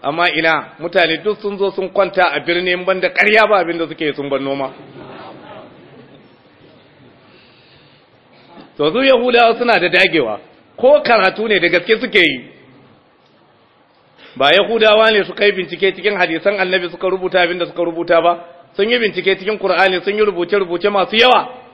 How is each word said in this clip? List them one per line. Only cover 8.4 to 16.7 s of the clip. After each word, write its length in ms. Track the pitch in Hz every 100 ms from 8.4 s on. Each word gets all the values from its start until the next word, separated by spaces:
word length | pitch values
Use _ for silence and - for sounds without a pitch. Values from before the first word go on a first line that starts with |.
| _ - - _
To 140 | 147
su 100 | 196
Yahudawa 560 | 269 262 247 233 233 233
suna 200 | 240 208
da 80 | 175
dagewa, 520 | 175 190 160 117 104 - _ _ -
ko 240 | 240 294
karatu 460 | 294 233 190 185 220
ne 100 | 196
da 80 | 170
gaske 280 | 170 175 220
suke 180 | 247 208
yi. 320 | 165 131 120 - _ _ _ _ _ _ _ _ _ _ _ _ _ _ _ _ - -
Ba 140 | 135 175
Yahudawa 520 | 202 226 214 214 220
ne 120 | 214
suka 200 | 180 175
yi 80 | 208
bincike 400 | 185 170 165 190
cikin 220 | 185 185 202
hadisan 420 | 175 165 202 202
Annabi 280 | 185